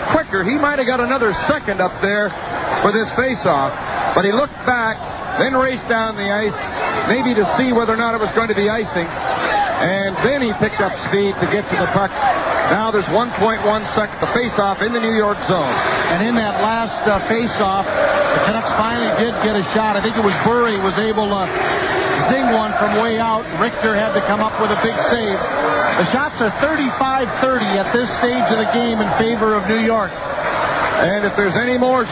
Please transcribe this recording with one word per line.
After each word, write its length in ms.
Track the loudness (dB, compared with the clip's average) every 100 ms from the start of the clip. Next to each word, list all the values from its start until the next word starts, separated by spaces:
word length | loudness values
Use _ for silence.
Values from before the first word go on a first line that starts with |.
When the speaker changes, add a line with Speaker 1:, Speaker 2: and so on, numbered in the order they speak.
| 0
Speaker 1:
quicker, 340 | 0 0 -2
he 140 | 0 0
might 220 | 2 2
have 60 | 0
got 100 | 0
another 320 | 0 2 0 0 0
second 340 | 0 0 0
up 140 | 0 0
there 320 | 0 0 0 -4 -8 -6 -4 0
for 100 | 2
this 140 | 2 0
face-off. 560 | 0 -2 0 2 2 0 -4 -6 -4 0 2
But 80 | 2
he 80 |
looked 240 | 2 0 -2 0
back, 320 | 0 0 -4 -8 -10 -6 -2
then 160 | 0
raced 340 | 2 0 -2 -2
down 300 | 0 0 -2
the 80 | -2
ice, 320 | -2 -2 -4 -6 -6 -4 -2 0
maybe 320 | 0 2 2
to 80 | 2 2
see 140 | 2
whether 220 | 2 2
or 80 | 0
not 160 | 0 0
it 20 |
was 140 | -2
going 160 | 0 0
to 80 | 2
be 100 | 0
icing. 380 | 0 -2 -4 -4
And 1120 | -4 -4 -2 0 0 0 0 0 0 -2 0 0
then 160 | 2
he 100 | 0 0
picked 240 | -2 0
up 80 | -2 -2 -2
speed 300 | 0 0 0
to 80 | 0
get 160 | -2 -2
to 80 | -2
the 80 | 0
puck. 160 | 0 0 0 0 0 0 0 0
Now 160 | 0 2
there's 180 | 0 2
one 160 | 2 0 0
point 240 | 0 2
one 240 | 0 0 0
second, 240 | -2 -2 -2
the 120 | -2
face-off 480 | 0 0 0 0 0
in 120 | -2
the 60 | 0
New 140 | 0
York 240 | 2 2 0 0
zone. 300 | 0 0 0 0 0 0
Speaker 2:
And 160 | 0 2
in 80 | 2
that 260 | 0 0 0
last, 400 | 0 -2 -2 0
uh, 160 | 0 0
face-off, 560 | 0 0 0 0 0 0
the 560 | 0 2 2 2 2 0
Canucks 240 | 0 -2
finally 400 | 0 0 0 0 0
did 160 | 0 0 -2
get 80 |
a 80 | 0 0
shot. 260 | 0 0 0
I 60 |
think 160 | 0 0
it 80 | 0
was 80 | 2
Burry 400 | 2 2 2 0
was 160 | 0 0
able 320 | 0 0 0
to 160 | 0 -2 -2 -2 -2 -2 -2 0 0 2
zing 160 | 2 2 2
one 160 | 0 0
from 160 | 0 2
way 180 | 2 0
out. 260 | 0 0 -2 -2
Richter 320 | -2 0 0
had 200 | 0 0
to 80 | 0 0
come 160 | 0
up 180 | 0 0
with 100 | 0
a 100 | 0
big 140 | 0 0 0
save. 240 | 0 0 -2 -2 -2 0 0 0
The 160 | 0 2
shots 260 | 0 0 0
are 120 | -2 0
thirty-five 640 | 0 0 0 0 0 0 0 0
thirty 220 | 2 2 2
at 260 | 0 2
this 160 | 0 0 0
stage 240 | 0 2 2
of 160 | 2
the 80 | 2
game 300 | 2 2 0
in 80 | 0 2
favor 360 | 2 2 2 2
of 120 | 2
New 160 | 2
York. 280 | 2 2 0
Speaker 1:
And 1160 | -4 -6 -4 -4 -2 -2 -2 -2 0 2 2 0
if 100 | 0
there's 220 | 0 0
any 200 | 0 2
more 280 | 2 2 0